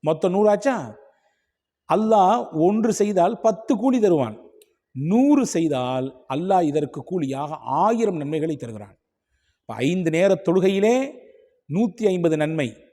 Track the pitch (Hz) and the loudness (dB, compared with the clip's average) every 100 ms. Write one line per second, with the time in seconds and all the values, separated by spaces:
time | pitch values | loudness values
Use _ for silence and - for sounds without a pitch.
0 | 151 156 190 185 208 208 269 240 123 - | -2 0 0 2 2 2 0 -4 -8 -14
1 | - _ _ _ _ _ _ _ _ 165 | -20 _ _ _ _ _ _ _ _ 0
2 | 220 214 185 233 233 156 170 208 226 202 | 2 4 4 2 -2 0 2 2 0 0
3 | 208 190 175 - 220 220 - 233 247 254 | 0 2 0 2 -2 -2 -2 0 2 2
4 | 208 165 117 107 - _ _ _ _ 131 | 2 2 0 -6 -20 _ _ _ _ -8
5 | 151 214 277 294 240 170 165 135 127 131 | 0 2 4 4 2 0 0 -2 -2 -4
6 | 131 - _ 135 180 190 160 147 147 - | -6 -10 _ -6 0 2 2 -2 -4 -10
7 | - 180 139 135 147 151 117 139 196 233 | -8 -6 -4 -6 -8 -10 -4 0 2 2
8 | 220 175 143 156 160 147 117 107 101 92 | -2 -2 -4 -4 -4 -6 -10 -14 -16 _
9 | _ _ _ _ _ _ - 107 131 185 | _ _ _ _ _ _ -14 -4 -2 -2
10 | 165 160 196 190 190 185 185 196 208 254 | -2 0 2 0 0 2 2 2 2 2
11 | 269 - - _ _ _ _ 151 233 - | -2 -10 -20 _ _ _ _ -2 -2 0
12 | 214 185 170 156 151 160 127 104 _ | -2 2 0 0 -2 -2 -6 -8 _